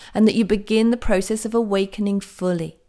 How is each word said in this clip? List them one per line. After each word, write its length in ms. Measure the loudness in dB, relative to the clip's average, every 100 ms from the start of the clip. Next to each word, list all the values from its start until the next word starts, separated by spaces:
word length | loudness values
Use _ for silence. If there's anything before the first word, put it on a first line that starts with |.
| -6
and 160 | 2 4
that 60 |
you 100 | 4
begin 460 | 0 0 0 2 2
the 60 | 0
process 500 | 2 0 0 -4 -2
of 80 |
awakening 680 | -2 0 -2 -2 -4 -2 -4
fully. 600 | -6 -6 -4 -2 -6 -14